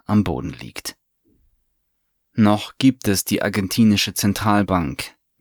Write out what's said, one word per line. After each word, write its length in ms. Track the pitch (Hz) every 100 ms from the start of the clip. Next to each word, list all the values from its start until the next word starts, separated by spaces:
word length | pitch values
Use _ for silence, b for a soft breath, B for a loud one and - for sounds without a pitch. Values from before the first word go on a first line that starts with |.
| -
am 180 | 107
Boden 260 | 90 67 -
liegt. 460 | - 60 - - - _ _ _ _ _ _ _ _ _ _ _ _ _
Noch 460 | - 104 104 - -
gibt 280 | 131 127 104
es 180 | 95
die 180 | - 98
argentinische 720 | 104 104 95 - 110 101 -
Zentralbank. 1000 | - 104 95 107 104 98 92 71 - - _ _ _